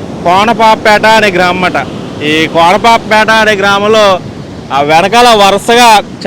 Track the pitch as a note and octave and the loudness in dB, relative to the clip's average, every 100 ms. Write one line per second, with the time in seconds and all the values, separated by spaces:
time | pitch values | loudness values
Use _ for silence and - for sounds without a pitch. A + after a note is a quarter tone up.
0 | - - F3 F#3 A3 G#3+ A3+ G#3+ A3 G#3 | -14 -6 -2 0 0 0 2 2 2 2
1 | G#3+ A3 G#3 F3 F3+ F#3 F3+ D3+ C3+ - | 2 2 2 0 -2 -2 -4 -4 -8 -10
2 | - - D3 D#3 D#3+ E3 E3+ G#3 A#3 A3+ | -12 -8 -4 -2 0 2 2 2 2 0
3 | - G#3+ G#3+ A3 G#3+ G#3 G3+ G3 G#3 A3 | 0 0 0 0 0 0 0 0 0 2
4 | G3+ F3+ - - - - - C3+ D3 D#3+ | 2 0 -6 -16 -16 -16 -6 -4 2 2
5 | F#3+ A#3 B3 A3 G3 G3 - A#3 A#3+ G#3 | 2 2 4 4 2 0 0 2 4 2
6 | - - | 0 -6